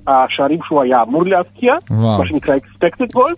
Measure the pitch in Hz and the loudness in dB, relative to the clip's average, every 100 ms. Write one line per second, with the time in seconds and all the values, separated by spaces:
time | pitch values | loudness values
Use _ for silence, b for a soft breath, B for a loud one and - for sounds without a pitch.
0 | - 131 131 - 139 165 - 151 127 127 | 0 0 0 0 -2 -2 -2 0 2 2
1 | 113 147 175 185 180 - 247 311 - 110 | 2 0 0 0 -2 -4 -2 -2 -2 -2
2 | 113 104 - 302 - 139 - - 175 - | 0 0 -2 -4 -2 -2 -2 -4 -4 -2
3 | 247 247 269 | -4 0 0